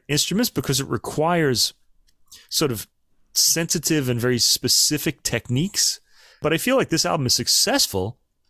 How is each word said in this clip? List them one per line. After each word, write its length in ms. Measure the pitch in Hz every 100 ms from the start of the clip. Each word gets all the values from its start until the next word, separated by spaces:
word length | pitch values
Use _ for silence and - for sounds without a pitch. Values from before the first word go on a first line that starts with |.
| -
instruments 440 | 147 - 190 247
because 280 | 147 - 131
it 80 | 139
requires 840 | 123 - - 160 175 143 117 - - _ _ _ _ _ - -
sort 220 | - 147
of 160 | 107 - _ _ _ _
sensitive 760 | - - 165 165 180 - 156 127
and 100 | 120
very 200 | 123 120
specific 840 | - - 127 - - 147 160 -
techniques. 760 | - 117 - 123 190 - - - _ - - -
But 120 | 151
I 40 | 160
feel 180 | 247 262
like 140 | -
this 160 | 160 175
album 200 | 165 123
is 80 |
successful 840 | - - - 202 269 - 98 101 - _ _